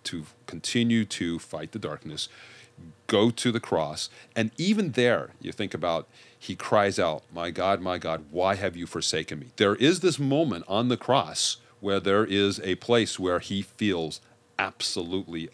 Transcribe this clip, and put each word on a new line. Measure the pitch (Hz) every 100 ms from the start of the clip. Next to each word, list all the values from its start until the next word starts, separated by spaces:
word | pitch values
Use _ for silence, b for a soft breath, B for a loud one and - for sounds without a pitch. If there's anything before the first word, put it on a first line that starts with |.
to | - 87 73 - -
continue | 82 - 123 117 113 104
to | - 87 82
fight | - 78 82
the | -
darkness, | 85 76 78 76 - B B B B - 85 - -
go | 104 117
to | - 123
the | 113
cross. | - 87 73 78 - B B 117
And | 110 -
even | 175 220 175
there, | 123 120 95 64 -
you | -
think | - 98
about, | 80 87 82 - B B B
he | -
cries | 90 - 107 101 98
out, | 85 78 _
"My | 85 87
God, | 85 95 98
my | 92 90
God, | 85 80 73
why | 85 95
have | 98 98 85
you | 85
forsaken | 85 - 80 80 78
me?" | 67 -
There | 101 101
is | 139 185
this | 185 135
moment | 135 143 160 85 -
on | 101 123
the | 117
cross | - 131 95 - - - b b
where | 101 98
there | 95 101
is | 110 98 101 98
a | 92 90
place | - 120 101 -
where | 90 87
he | - 101
feels | 98 - 104 87 80 - b b _ -
absolutely | 95 - - 98 85 95 82 82 82